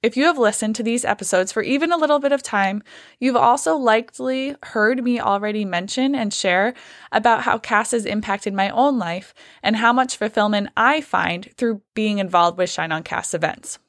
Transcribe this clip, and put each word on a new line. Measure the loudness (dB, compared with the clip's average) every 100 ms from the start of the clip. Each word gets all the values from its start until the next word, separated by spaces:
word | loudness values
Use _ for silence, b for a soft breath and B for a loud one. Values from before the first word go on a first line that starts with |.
If | 0 2
you | 2
have | 4
listened | 2 2 -4 -2
to |
these | -2 -2 -2
episodes | -4 0 0 0
for | -4
even | -2 0 0
a | 0
little | 2 2
bit | 2
of | -2
time, | -2 -2 -2 -4 -10 B B B
you've | 0 4
also | 4 2 0 0
likely | 2 2 0 -8 -4 -2 -4 -8
heard | -8 0 0 2
me | 0 0
already | 0 0 -2 -4
mention | -2 -4 -4 -2 0
and | 0 -4
share | -2 0 2 2 -2 B B B
about | 0 2 2
how | 2 -2
Cass | 2 0 2
has | -2 -2
impacted | -4 -2 -4 -4
my | -2 0
own | 2 2 2
life | -2 -6 -10 _ B B
and | -2 2
how | 4
much | 4 0 -2
fulfillment | -2 0 2 0 -2 0
I | 2 2
find | 0 -2 0 -4 -10 -4
through | -4 -4 _
being | -4 -2 -2
involved | 0 4 4 2
with | -2
Shine | -2 -4
On | -4
Cass | -4 -6 -4
events. | -4 -4 -4 -14 -16